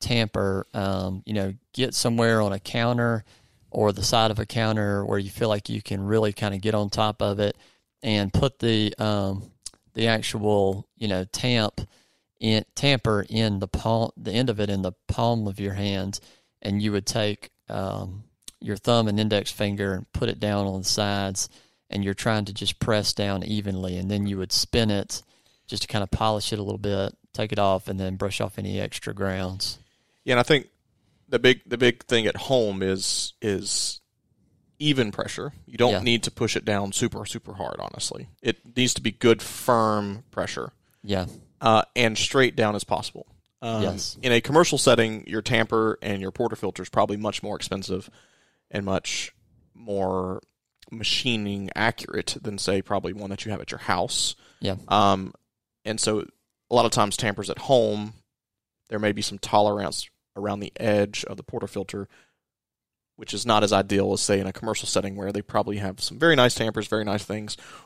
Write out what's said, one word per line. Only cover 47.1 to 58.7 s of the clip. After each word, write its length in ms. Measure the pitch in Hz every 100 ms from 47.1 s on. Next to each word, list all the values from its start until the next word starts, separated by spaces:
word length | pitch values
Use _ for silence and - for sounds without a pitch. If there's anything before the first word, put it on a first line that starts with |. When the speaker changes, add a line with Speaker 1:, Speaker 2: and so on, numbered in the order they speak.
| 104
Speaker 2:
much 260 | 107 -
more 140 | 104 95
expensive 520 | - 95 95 92 - - _ _ _ _ _
and 140 | 101 98
much 480 | 95 - - - _ _ _ _
more 640 | 110 113 98 92 92 92 92 - _ _ _ -
machining 800 | 113 104 - 127 110 101 101 95
accurate 640 | - 113 - - - - -
than, 180 | 110 98
say, 220 | - 98
probably 300 | - 98 -
one 180 | 98 98
that 140 | 98
you 60 | 110
have 100 | 101
at 100 | -
your 80 | -
house. 540 | - 90 123 - - - - -
Speaker 1:
Yeah. 160 | 98 95 -
Speaker 2:
Um, 440 | 104 101 95 95 - _ _ _ _
and 160 | 107 110
so 200 | 110 107 - _ _ _ -
a 40 |
lot 100 | 120 113
of 60 |
times 240 | 120 104 -
tampers 340 | 107 98 98
at 80 | -
home, 560 | - 131 110 104 104 - _ _ _ _ _